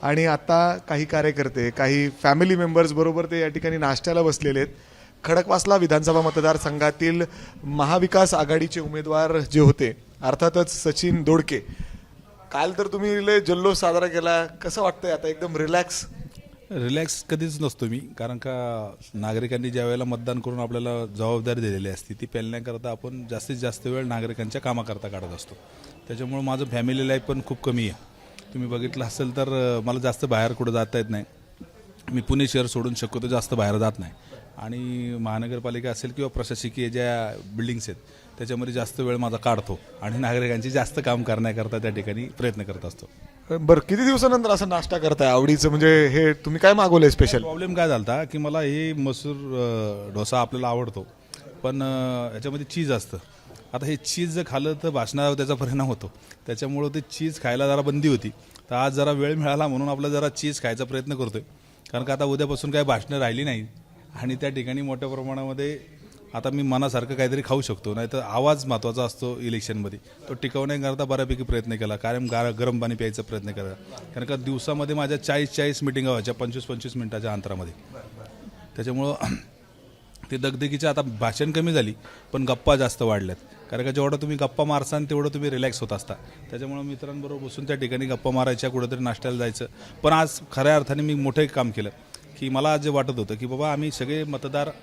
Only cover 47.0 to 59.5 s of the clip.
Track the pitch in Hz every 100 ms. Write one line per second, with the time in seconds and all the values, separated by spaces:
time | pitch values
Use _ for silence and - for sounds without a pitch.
47 | 147 127 - 120 113 160 185 175 165 123
48 | 104 151 156 156 147 156 147 147 160 156
49 | 135 127 147 143 143 127 120 113 107 101
50 | 101 101 107 127 117 127 123 120 120 101
51 | - - - - - - 131 135 135 131
52 | 127 123 120 110 135 143 143 175 151 120
53 | - 92 - - - - - 127 139 147
54 | - - 175 165 156 135 147 147 165 139
55 | 113 143 143 143 135 135 127 135 131 117
56 | 98 - - - - 113 135 143 147 151
57 | - - 160 151 127 123 139 143 143 143
58 | 151 123 113 - - - - 123 135 135
59 | 143 143 143 156 147